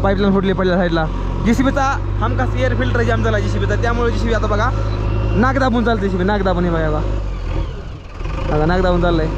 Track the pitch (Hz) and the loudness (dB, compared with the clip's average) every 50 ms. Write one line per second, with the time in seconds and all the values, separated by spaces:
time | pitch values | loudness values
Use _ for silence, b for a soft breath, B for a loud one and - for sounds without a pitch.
0 | - 196 202 190 202 202 190 196 185 190 190 165 190 185 175 180 185 175 165 170 | 2 2 2 2 2 2 2 2 2 2 0 2 2 2 2 2 2 2 0 0
1 | 160 156 - - - - - - - 190 233 - 262 262 269 269 269 269 277 - | 0 0 -2 -4 -4 -4 -2 0 0 0 2 2 2 0 2 0 0 0 0 -2
2 | - - - - 208 233 254 254 262 247 - 247 254 254 254 247 254 254 247 247 | -2 -2 -2 -2 0 0 0 0 0 -2 0 0 0 0 0 0 0 0 0 0
3 | 233 220 226 226 220 226 220 208 196 - - 202 202 202 208 202 - 233 233 240 | 2 2 0 0 2 0 0 0 0 0 0 0 0 0 0 0 0 0 0 2
4 | 240 233 226 - - 233 226 214 202 214 208 202 214 247 262 - - - - - | 0 0 0 0 0 0 0 0 0 0 0 0 0 0 0 -2 -2 -2 -2 -2
5 | - - - - - - - 175 220 254 269 277 269 247 220 247 233 233 233 214 | -2 -2 0 0 0 0 2 2 2 2 2 2 2 2 2 2 2 2 0 0
6 | 185 196 185 185 175 190 208 208 202 185 185 175 175 180 170 160 160 156 151 147 | 0 -2 0 0 0 0 0 0 0 0 0 0 0 0 0 0 0 0 0 -2
7 | - - - - - - - - - - - - - - - - - - - - | -2 -2 -2 -2 -4 -4 -6 -6 -6 -4 -2 -2 -4 -4 -6 -10 -10 -10 -12 -12
8 | - - - - - - - - - 151 151 151 156 160 180 185 190 185 180 175 | -14 -16 -12 -10 -8 -6 -6 -4 -4 -2 0 0 2 2 2 2 2 2 2 2
9 | 170 175 175 165 156 151 - | 2 2 2 2 0 -2 -2